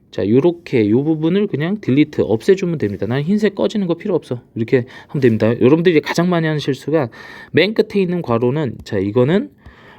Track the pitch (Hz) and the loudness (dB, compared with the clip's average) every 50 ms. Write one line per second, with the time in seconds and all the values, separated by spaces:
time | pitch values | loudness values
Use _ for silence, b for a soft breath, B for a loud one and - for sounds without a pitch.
0 | _ _ - 107 98 101 113 135 151 175 170 - - - 147 120 107 101 110 131 | _ _ -8 -4 0 2 2 4 4 2 0 -2 -6 -2 0 2 2 4 2 2
1 | 143 160 160 151 156 165 180 202 208 - 139 135 156 175 208 214 - - 127 147 | 2 0 -2 0 0 0 0 0 0 -2 -2 -4 -4 -4 -4 -4 -2 0 2 2
2 | 151 147 - - 85 - 107 - - - 190 190 180 175 165 139 110 101 101 - | 2 2 0 -2 -2 0 0 0 2 2 2 2 2 -4 -2 -2 -2 -4 -4 -4
3 | 98 104 123 139 147 170 208 208 214 196 202 - 226 202 - 208 196 170 165 170 | -4 -4 -4 -2 -2 -2 0 0 0 -2 0 0 -2 -2 -2 -2 -2 -2 -4 -4
4 | - 208 180 143 - - 127 120 - _ - 110 117 - 139 127 120 B B B | -4 -4 -4 -4 -4 -6 -10 -10 -10 _ -6 -6 -2 0 0 0 0 B B B
5 | B B - 151 127 120 113 107 110 110 120 - - 127 151 170 165 185 160 147 | B B -2 2 2 2 4 4 2 0 2 4 4 4 4 4 4 4 2 2
6 | - - - 170 170 180 175 170 160 156 156 147 - 147 131 - - 139 156 160 | 0 0 0 0 0 2 0 0 0 -2 -2 -2 -4 -4 -6 -6 -4 -4 -2 -2
7 | 135 110 B B B B B B B B B 139 180 208 226 - - - - 202 | -2 -4 B B B B B B B B B 0 2 2 2 0 -2 0 0 -2
8 | 185 170 180 175 - - 117 113 123 123 135 156 156 117 - - - - 113 98 | 0 0 -2 -4 -2 -2 0 0 0 0 0 0 -4 -4 -6 -8 -10 -6 -4 -4
9 | 98 101 104 123 123 143 175 214 285 285 - B B B B B B B B | -2 0 2 2 2 4 2 0 0 -4 -10 B B B B B B B B